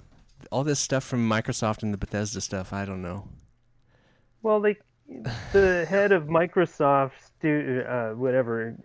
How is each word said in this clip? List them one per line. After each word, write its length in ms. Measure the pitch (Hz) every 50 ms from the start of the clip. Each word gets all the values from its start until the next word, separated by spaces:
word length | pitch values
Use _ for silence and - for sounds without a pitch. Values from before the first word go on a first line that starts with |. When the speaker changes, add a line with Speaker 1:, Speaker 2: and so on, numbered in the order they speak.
| - _ - _ _ _ _ - - -
Speaker 1:
All 120 | - -
this 160 | 143 151 143 -
stuff 260 | - - 135 131 -
from 240 | - 135 120 117 113
Microsoft 540 | 107 113 - - 123 - 120 110 107 -
and 100 | - 107
the 60 | 101 95
Bethesda 420 | 104 - - 101 107 107 110 95
stuff, 320 | - - 101 95 92 -
I 120 | 98 101 98
don't 180 | 98 95 92
know. 260 | 92 87 92 101 - - - - - _ _ _ _ _ _ _ _ _ _ _ _ _ _ _ _ _ _ _
Speaker 2:
Well, 180 | 220 220 214 208
they, 160 | 202 214 202 - _ _ _ _ _ 294 269 - - - 117 - - -
the 340 | - 196 196 185 180 175 165
Speaker 1:
<laughs> 20 | 151
Speaker 2:
head 240 | 190 202 202 202
of 120 | 202 175 151
Microsoft, 880 | 147 165 160 175 170 - 185 170 - - - 151 139 143 139 135 131 - - -
stu-, 580 | _ _ _ - 156 147 147 143 131 127 127 - -
uh, 220 | 123 123 113 110
whatever, 640 | 110 120 131 131 127 131 120 117 113 113 113 117 113 -